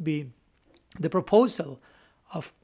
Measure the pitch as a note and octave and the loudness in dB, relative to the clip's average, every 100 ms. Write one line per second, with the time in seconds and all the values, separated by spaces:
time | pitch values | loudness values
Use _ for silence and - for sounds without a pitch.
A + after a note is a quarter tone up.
0 | D#3+ D3+ C3+ - _ _ _ - _ - | -4 -4 -6 -18 _ _ _ -20 _ -6
1 | - F#3+ - G#3+ B3+ - D3 C3+ - _ | -2 -2 4 6 6 0 -8 -8 -18 _
2 | _ _ - E3+ - _ | _ _ -12 -12 -12 _